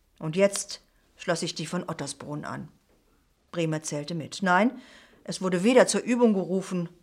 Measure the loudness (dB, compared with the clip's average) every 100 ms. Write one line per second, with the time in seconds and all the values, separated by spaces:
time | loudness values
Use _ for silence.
0 | _ -10 -6 2 2 2 -8 -14 _ _
1 | _ _ -2 -2 -2 -6 -6 -6 -6 -8
2 | -8 -10 -10 -10 -8 -10 -12 _ _ _
3 | _ _ _ _ _ -4 -2 -2 -4 -8
4 | -6 -8 -8 -4 2 4 4 0 -18 -20
5 | -20 _ -12 -6 -2 2 6 8 6 4
6 | 0 4 4 4 0 -2 -2 -4 -6 -10